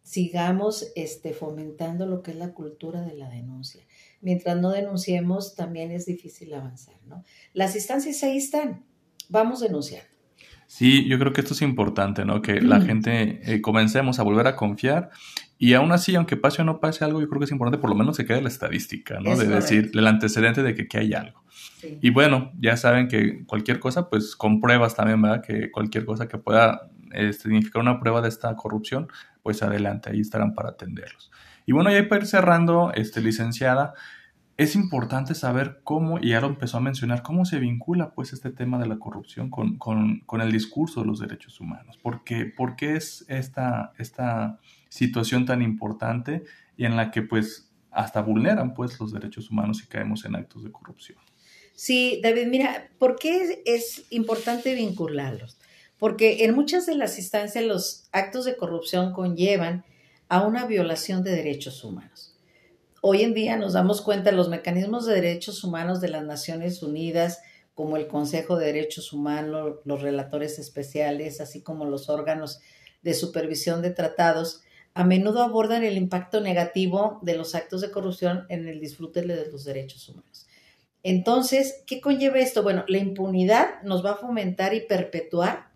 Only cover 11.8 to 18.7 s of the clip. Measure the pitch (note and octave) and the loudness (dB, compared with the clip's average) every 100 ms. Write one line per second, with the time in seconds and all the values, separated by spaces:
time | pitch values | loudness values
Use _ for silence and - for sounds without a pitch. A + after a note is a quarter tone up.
11.8 | G#2 - G2 G2+ G2+ G#2 G#2+ G2+ B2 G#2 | 2 2 0 0 0 0 2 4 6 6
12.8 | F2+ A2 A2 A#2 G#2+ - - G#2+ A2 A2 | 6 2 2 2 0 -2 -2 0 2 4
13.8 | G#2+ A#2+ C3+ B2 G#2 G#2+ B2+ C3 G#2+ G2+ | 4 4 2 2 4 6 4 2 -2 0
14.8 | C3 D#3 F3+ - - - - _ A#2+ B2 | 0 0 -2 -16 -14 -14 -14 _ 8 8
15.8 | D#3 F3 F3+ F3+ E3 - - - D#3+ D#3 | 8 4 4 2 2 2 2 2 0 2
16.8 | D#3 D#3 D3+ D#3 D3 C#3+ C#3 C#3+ A#2+ D3 | -2 0 -2 0 -2 -2 -2 0 0 2
17.8 | C3 G#2 A#2+ - A2+ A#2 B2 - - | 2 4 2 0 0 0 0 -4 -4